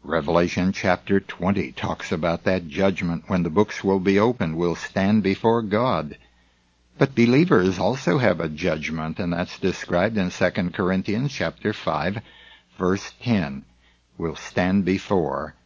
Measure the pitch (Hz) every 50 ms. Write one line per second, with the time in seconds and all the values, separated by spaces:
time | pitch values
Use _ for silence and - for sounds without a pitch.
0 | _ 71 78 82 71 76 82 85 87 87 - - 90 95 95 - - 98 90 -
1 | - - 101 98 - - - - 87 92 101 98 80 65 - - - - 82 -
2 | - - 101 85 82 85 85 85 - 95 92 92 85 80 - 95 95 98 95 -
3 | 95 85 85 80 - - 98 90 85 85 78 95 107 - - - - 98 95 95
4 | 90 98 98 98 104 120 123 - 101 82 80 80 87 85 82 - - - - 98
5 | 95 98 107 110 92 95 98 - - 113 113 117 113 101 98 107 120 131 107 82
6 | 78 73 - - _ _ _ _ _ _ _ _ _ _ _ _ _ _ _ -
7 | 151 135 135 113 117 117 123 139 175 185 175 - - 95 92 - - 98 123 135
8 | - 175 170 143 123 104 87 80 85 80 76 76 87 90 80 78 73 76 78 80
9 | 80 80 80 - 98 85 87 85 90 - - - - 95 85 - - - 92 87
10 | 92 110 113 104 92 90 - - 95 90 - - 92 87 - - 90 90 95 92
11 | 95 - 101 110 135 143 - - 90 82 78 - - 104 107 - - 87 78 76
12 | 71 90 101 113 - - - - - - - _ _ _ _ - 92 90 95 98
13 | - - - _ - 123 117 101 80 71 67 69 - _ _ _ _ _ _ _
14 | _ _ _ - 85 82 73 - - - - 104 90 90 95 101 95 87 95 95
15 | - - 104 92 80 69 69 69 73 76 - _ _